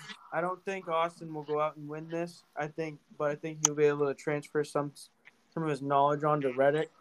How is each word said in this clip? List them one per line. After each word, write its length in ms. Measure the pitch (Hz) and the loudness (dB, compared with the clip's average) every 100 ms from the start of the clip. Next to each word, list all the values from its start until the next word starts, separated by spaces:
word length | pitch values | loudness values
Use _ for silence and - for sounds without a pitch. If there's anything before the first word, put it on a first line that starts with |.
| 151 - - | -10 -18 -6
I 100 | 156 | -2
don't 220 | 180 180 | -2 -4
think 240 | 196 190 175 | -6 -6 -2
Austin 460 | 160 170 170 165 | 0 0 -4 -10
will 100 | 156 | -8
go 160 | 151 151 | -2 0
out 160 | 151 151 | 0 -2
and 120 | 147 | -10
win 180 | 156 160 | -10 -6
this. 360 | 165 170 170 _ - | -4 -4 -8 _ -8
I 120 | 151 | -6
think, 320 | 156 160 147 _ - | -4 -6 -8 _ -2
but 120 | 147 | -2
I 60 | 147 | -2
think 240 | 160 156 151 | -6 0 0
he'll 100 | 147 | 4
be 80 | 147 | 4
able 220 | 147 143 | 4 0
to 60 | |
transfer 500 | 131 - 147 - 151 | -2 -4 -4 -2 -4
some, 300 | 147 147 143 - - _ - _ _ | -2 -2 -4 -8 -20 _ -20 _ _
some 80 | 165 | -4
of 60 | 156 | -2
his 120 | 135 | -2
knowledge 420 | 139 139 143 147 | 2 4 4 4
onto 300 | 151 151 135 | 2 2 2
Reddick. 360 | 123 139 151 156 _ | 4 4 4 0 _